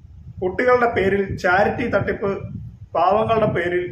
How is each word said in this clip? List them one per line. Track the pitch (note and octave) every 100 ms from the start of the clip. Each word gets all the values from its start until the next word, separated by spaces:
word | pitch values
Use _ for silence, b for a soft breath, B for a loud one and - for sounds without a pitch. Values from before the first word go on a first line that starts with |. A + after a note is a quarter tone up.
| - - - -
കുട്ടികളുടെ | F#3 F#3 B3 B3 A#3 G3
പേരിൽ | F#3+ G3+ G3 -
ചാരിറ്റി | F#3 F#3 G#3 - A#3+
തട്ടിപ്പ്, | G3+ - - G3 G3 - - - - -
പാവങ്ങളുടെ | E3 F3+ G#3+ A3 A3 G#3+ F#3
പേരിൽ | F3 F3+ F3+